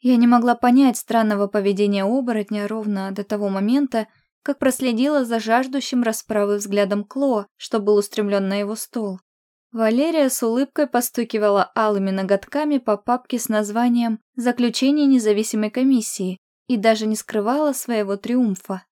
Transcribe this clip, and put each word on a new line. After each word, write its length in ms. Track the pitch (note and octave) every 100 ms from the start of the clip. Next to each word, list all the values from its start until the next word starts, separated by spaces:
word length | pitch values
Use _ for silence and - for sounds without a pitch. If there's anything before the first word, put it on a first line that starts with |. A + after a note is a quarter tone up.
Я 140 | B3 B3
не 100 | A#3+
могла 300 | A#3+ A#3+ A#3+
понять 400 | B3 B3 C4+ A3
странного 500 | - A3+ A3 G#3 G3+
поведения 580 | G#3+ G3 G3 G#3 G3+
оборотня 640 | F#3+ B3+ B3 A3 G#3 G#3+ G3+
ровно 460 | A3 G#3+ G3+ F#3+
до 100 | G3
того 260 | G3+ A3 G3+
момента, 600 | F#3+ G3+ C4 C#4+ A3+ G#3+ _ _ _
как 160 | - C#4
проследила 640 | C4+ B3+ C4 A3+ C4+ D4
за 140 | A#3+ A#3
жаждущим 640 | A3 A#3 C4 C4+ - B3+
расправы 540 | A#3 A3 - G#3+ G3+ G#3
взглядом 480 | G3+ G3+ G3 G3+
Кло, 420 | G3+ C4+ C#4 A3+ G3+ _
что 220 | - A3+
был 180 | G3+ G#3
устремлён 520 | G3+ - G#3 G3+ G3
на 80 | G3
его 180 | G3+
стол. 460 | G#3+ - B3 G#3 F#3 _ _ _ _ _
Валерия 580 | A3+ A3 A#3 D#4 E4 C#4
с 140 | -
улыбкой 460 | A#3 A#3 C#4 - C#4+
постукивала 840 | A#3+ A#3+ - A#3 A3 G#3 G3+ F3+ -
алыми 340 | A3 G#3 G3
ноготками 680 | F#3+ F#3+ G3 - C#4+ D4+ C#4+
по 180 | B3 G#3
папке 420 | - B3 _ A#3+
с 100 | -
названием 680 | G#3+ G#3 G#3+ B3 A#3+ A#3 A3 _
«Заключение 720 | - A#3+ B3 A#3+ A#3 C4 D4 C#4+
независимой 640 | C4 G#3+ G#3 A3 G#3+ G#3+
комиссии» 680 | A#3 C4 C4 G#3+ - F#3 F#3 _ _ _
и 100 | A#3+
даже 300 | A3 A3 A3
не 80 |
скрывала 580 | G#3+ - - G#3 C4+ D4+
своего 440 | C4 - A3+ G3+ G3+
триумфа. 680 | G3+ A#3+ A#3+ F#3+ - F#3+ _